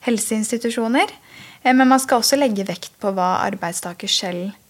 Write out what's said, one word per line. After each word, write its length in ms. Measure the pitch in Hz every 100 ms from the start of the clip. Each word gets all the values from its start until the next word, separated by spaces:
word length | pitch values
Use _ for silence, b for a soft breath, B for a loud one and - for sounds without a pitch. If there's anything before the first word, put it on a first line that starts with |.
| -
helseinstitusjoner. 1040 | 226 - 220 214 233 233 233 226 254 415 - B B B B
Eh, 120 | 247 254
men 100 | 262
man 120 | 262
skal 220 | 262 247
også 160 | 220 277
legge 240 | 277 202
vekt 300 | 190 175 - _
på 140 | 202
hva 300 | 190 180 185
arbeidstaker 640 | - 196 175 175 180 175 196
selv 460 | - 190 175 185 - _